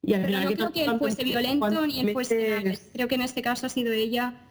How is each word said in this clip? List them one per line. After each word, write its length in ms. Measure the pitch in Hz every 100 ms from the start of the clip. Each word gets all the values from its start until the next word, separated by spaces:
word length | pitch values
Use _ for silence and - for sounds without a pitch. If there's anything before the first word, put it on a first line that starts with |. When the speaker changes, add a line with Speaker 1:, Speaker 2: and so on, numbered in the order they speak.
Speaker 1:
Y 120 | -
al 60 | 196
Speaker 2:
Pero 40 | 185
Speaker 1:
final 140 | 196
Speaker 2:
no 40 | 190
Speaker 1:
que 60 | 202
Speaker 2:
creo 160 | -
que 80 | 330
él 60 | 294
Speaker 1:
también 120 | 233
Speaker 2:
fuese 160 | 277 220 254 240 247 285
Speaker 1:
cuando 220 | 302 320
Speaker 2:
violento, 60 | 311
ni 140 | 262
él 120 | 262
fuese 360 | 254 247 226 220
nada. 120 | 208
Speaker 1:
metes 280 | 196 185 -
Speaker 2:
Creo 140 | 240 247
que 60 | 254
en 40 |
este 200 | 254 262
caso 240 | 240 240 254
ha 20 |
sido 240 | 254 233
ella 420 | 220 220 240 247 247 -